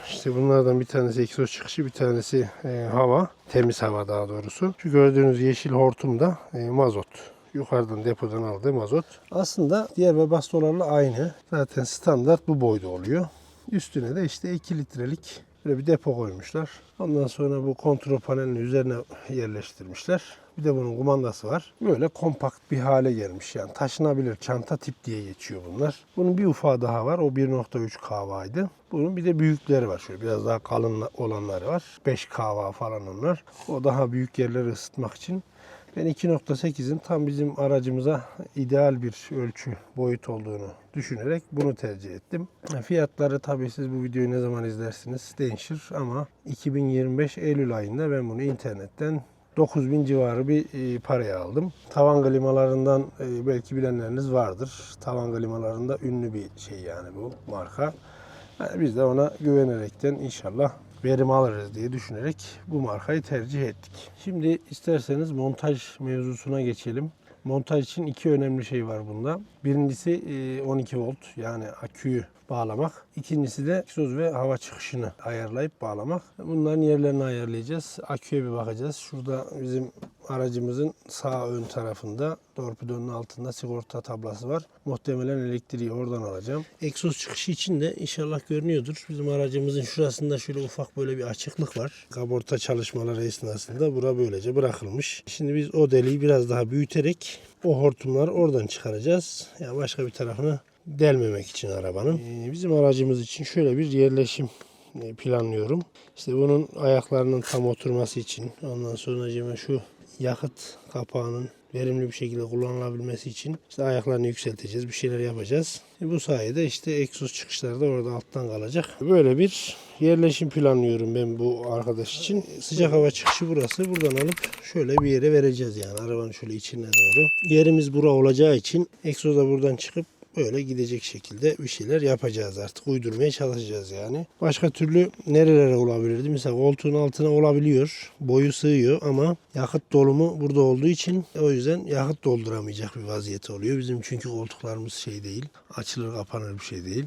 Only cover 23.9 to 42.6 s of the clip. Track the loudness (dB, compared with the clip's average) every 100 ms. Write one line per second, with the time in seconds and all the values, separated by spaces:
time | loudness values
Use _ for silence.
23.9 | 0 0 2 -2 -4 -4 -4 -4 -6 -6
24.9 | -12 -8 -8 -10 -12 -12 -12 -8 -4 -4
25.9 | -4 _ 0 2 4 2 4 2 4 2
26.9 | 0 0 2 2 2 0 0 -2 -4 -6
27.9 | -8 -8 -8 -6 -8 -6 -4 -4 -6 -8
28.9 | -2 -2 0 0 4 4 4 2 2 2
29.9 | -4 -8 -6 -2 -2 0 -2 0 0 0
30.9 | -2 -6 -6 -4 -4 -6 -6 -4 -4 -6
31.9 | -6 -2 -2 -4 -6 -4 -2 -4 -6 -8
32.9 | -8 -10 -4 -2 -2 -6 -16 -8 -2 2
33.9 | 2 2 0 -2 0 0 0 -2 -4 -8
34.9 | -8 -8 -8 -8 -8 -8 _ -20 -20 -12
35.9 | -4 -2 0 0 0 0 -2 -2 -4 -4
36.9 | -4 -2 -2 0 -2 -2 0 2 2 2
37.9 | 0 0 0 -4 -16 -10 -6 2 4 4
38.9 | 4 -2 -8 -10 -6 -6 -6 -10 -10 -10
39.9 | -4 -2 -2 -6 -8 -8 -10 -10 -16 _
40.9 | -10 -8 -6 -4 -4 -4 -2 -2 -2 -6
41.9 | -8 -12 -16 -10 -10 -10 _